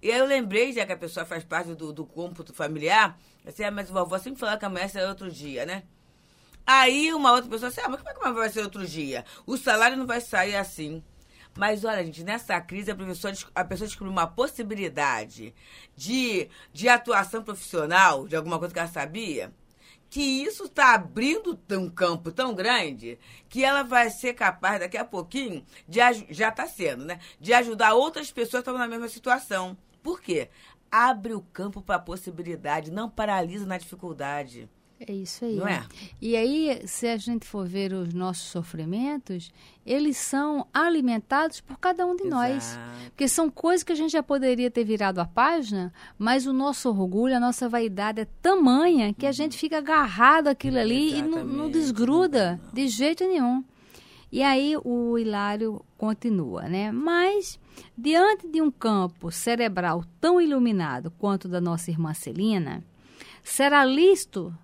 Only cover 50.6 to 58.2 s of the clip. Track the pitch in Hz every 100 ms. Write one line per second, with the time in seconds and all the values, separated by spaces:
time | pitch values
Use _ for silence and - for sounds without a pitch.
50.6 | 269 262 220 247 311 294 294 330 254 277
51.6 | 302 302 294 214 240 311 359 277 185 175
52.6 | - 226 269 214 285 330 370 359 247 254
53.6 | 262 _ _ - - - - - 269 269
54.6 | 277 302 - 240 240 233 220 208 202 208
55.6 | 226 208 - _ 220 220 240 202 139 90
56.6 | 113 185 214 226 302 339 359 415 370 -
57.6 | - - - - 247 320